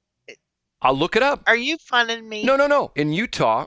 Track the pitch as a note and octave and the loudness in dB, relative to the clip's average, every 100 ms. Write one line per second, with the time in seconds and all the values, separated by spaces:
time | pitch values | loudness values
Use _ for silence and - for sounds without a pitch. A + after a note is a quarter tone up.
0 | _ _ - A#2+ _ _ _ _ B2+ C3+ | _ _ -20 -20 _ _ _ _ 0 0
1 | E3 A3 C4+ C#4 - A3+ B3+ D#4+ - B3 | 0 2 0 0 0 0 0 -6 -2 0
2 | A#3 A3+ A3 G#3+ A3 C4+ C#4+ C#4+ F#3 - | 0 -4 -8 -6 0 2 4 2 0 -2
3 | D3+ D#3+ A3+ - B2+ A2+ | -2 -2 -4 -2 0 0